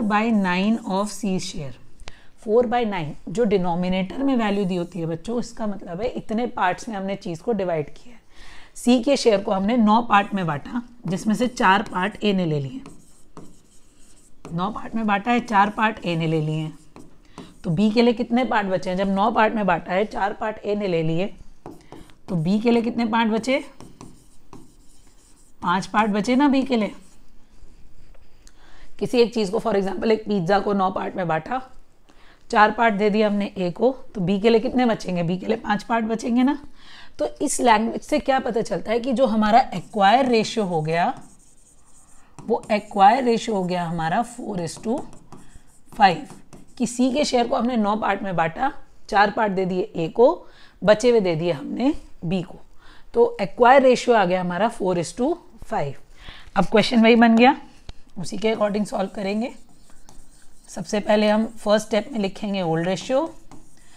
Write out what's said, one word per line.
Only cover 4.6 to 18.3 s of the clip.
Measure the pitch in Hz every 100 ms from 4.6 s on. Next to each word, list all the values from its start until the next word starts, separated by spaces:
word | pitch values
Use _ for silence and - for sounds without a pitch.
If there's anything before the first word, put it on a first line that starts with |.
दी | 190 180
होती | 170 185
है | 165
बच्चों, | 165 - 233
इसका | - - 214
मतलब | 196 190 175
है | 240
इतने | - - 220 240
पार्ट्स | - 185 180 -
में | 202
हमने | 190 196
चीज़ | 202 160
को | -
डिवाइड | 208 175 165 143
किया | - -
है। | - - - - - - -
सी | 240 254
के | 285 277
शेयर | 240 196
को | 202
हमने | 190 196 247
नौ | 214 220 240
पार्ट | 202 202
में | 196 165
बांटा, | 139 - 240 - - 160
जिसमें | 185 214
से | 202 247
चार | - 214 196
पार्ट | 214 180 196 -
ए | 208
ने | 190 170
ले | 147
लिए। | 135 131 - - - - - - - - _ - - - - - - - -
नौ | 165 196
पार्ट | 226 247
में | 226 214
बांटा | 202 240
है, | 240
चार | 240 202 208 214
पार्ट | 220 220 180
ए | 165
ने | 160
ले | 160
लिए | 156 156
हैं। | 156 - - - - - - - - -
तो | 175
बी | 160 214
के | 226
लिए | 240
कितने | 240 240